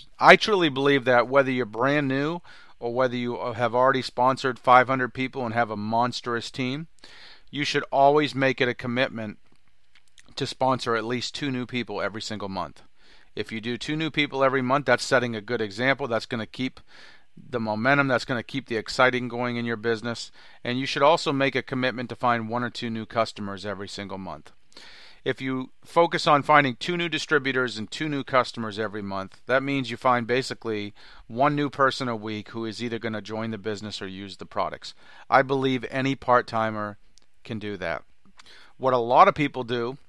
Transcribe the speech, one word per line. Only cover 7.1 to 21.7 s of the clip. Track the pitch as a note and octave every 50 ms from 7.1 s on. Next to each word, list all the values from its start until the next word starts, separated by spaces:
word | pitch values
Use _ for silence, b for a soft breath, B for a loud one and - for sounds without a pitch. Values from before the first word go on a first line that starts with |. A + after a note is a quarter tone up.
| B B B B B B B B -
you | C3+ C#3+
should | - - D3 C#3 - -
always | C3+ C#3 C#3 C#3+ D3+ D3+ C3+ A2+
make | B2+ C3+ C3+ C3 -
it | C3+ B2
a | A#2+
commitment | - - B2 A#2 B2 C3 - - A2+ A2 G#2+ - - - - - - - - - - - - - - - - - - - - -
to | - C#3
sponsor | B2 - - C3 C3 C3 A#2+ - B2 A#2
at | A2+ A2
least | A2+ B2+ B2 A2+ - -
two | - D3+ C#3+ C3
new | B2 B2
people | A2 - B2 A#2 G2 G#2 G2 E2+
every | G2+ F#2+ A2
single | G2+ - G#2+ G2 G#2 G2
month. | F#2+ F#2 E2+ D2 - - - - b b b b b b b b b
If | - G#2 - A2
you | A2+
do | G#2 A#2 B2 A2
two | - - D3+
new | D#3 D#3+ D#3
people | - D#3 D3 C#3 C#3+ C3+ C3+
every | C3+ B2+ C3+
month, | B2+ B2 C3 C#3+ C#3
that's | - B2 A#2+ -
setting | - C#3 B2+ B2 A#2+ A#2
a | A2
good | G2+ G#2 B2 A2+
example. | A2 G#2 G2 G#2 B2 C3 C#3 B2+ C#3+ B2
That's | A2+ A2 -
gonna | - - A#2 G#2+
keep | - - - B2+ C3 - - B B B B B B B B B B - - - -
the | B2 A#2+
momentum, | A2 G#2+ G#2+ G#2+ A2+ B2+ C#3 C#3+ C#3 C3+
that's | B2+ A2+ -
gonna | - C3+ A#2 G#2+
keep | - - C3+ B2
the | - A#2
exciting | A2 G#2 - - - C3 B2+ B2+ B2+ A#2+ B2
going | A#2 A#2+ B2 B2 A#2+
in | A#2+ A#2+
your | A#2 A#2
business, | G#2+ G#2 A#2 A#2 A2 G#2+ A#2+ A#2 - - - b b b b b b -
and | A#2+ B2 B2+
you | C3+
should | C3+ - D3+ C#3
also | D3 E3 E3 - E3 C#3+
make | C3+ C3+ C#3 -
a | C3+ A#2
commitment | -